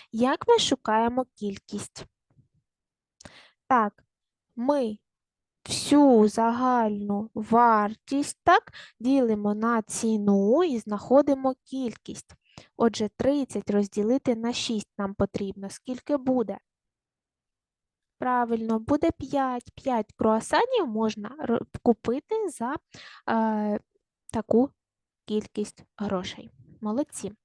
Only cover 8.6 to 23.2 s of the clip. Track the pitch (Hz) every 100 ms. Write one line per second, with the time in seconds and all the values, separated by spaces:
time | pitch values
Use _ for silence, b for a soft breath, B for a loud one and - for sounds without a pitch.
8.6 | - B B B 233 277 233 214 208 208
9.6 | 226 233 - - 226 220 202 196 196 277
10.6 | 359 240 208 208 - 269 285 269 262 254
11.6 | _ 262 247 - - - - - b b
12.6 | b b 233 214 208 - 247 285 262 202
13.6 | 202 202 202 - 208 269 - 226 226 240
14.6 | - 220 - - 196 202 202 - 202 190
15.6 | 196 - - 254 - 294 262 254 202 190
16.6 | - _ _ _ _ _ _ _ _ _
17.6 | _ _ _ _ _ - 254 247 233 226
18.6 | 226 220 220 294 330 - 269 277 262 247
19.6 | - - 269 240 214 - 220 220 - 302
20.6 | 480 508 302 214 220 214 208 294 269 233
21.6 | - - - 226 - 262 - 440 403 -
22.6 | 233 311 _ B B B